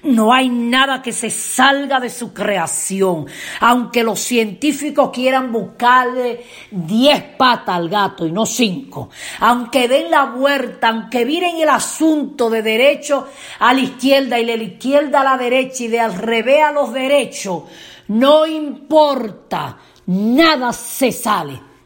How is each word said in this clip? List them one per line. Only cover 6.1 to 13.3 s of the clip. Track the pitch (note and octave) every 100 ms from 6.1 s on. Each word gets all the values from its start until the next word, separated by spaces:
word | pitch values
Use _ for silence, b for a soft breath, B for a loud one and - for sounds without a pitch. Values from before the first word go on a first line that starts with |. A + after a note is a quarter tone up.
| B3+ B3 A#3 B B B
diez | G3 D#3+ A3 C#4 C#4+ - -
patas | B3+ A3+ - F3+
al | E3+
gato | G#3 F#3+ - E3
y |
no | F3 A3
cinco. | - A3+ D#3+ - C#3+ B2+ B B B
Aunque | A3 B3 A#3 C#4 A#3+
den | C4+ E4
la | D#4+ C4+
vuelta, | A#3+ C#4 C#4 A#3+ F3+ A3+
aunque | A3+ - B3 A#3+
viren | D#4+ F4 E4
el | D#4
asunto | B3 - - D#4+ D#4 B3+ - A#3
de | A3+
derecho | A3 A3 C4+ D4 - C#4 -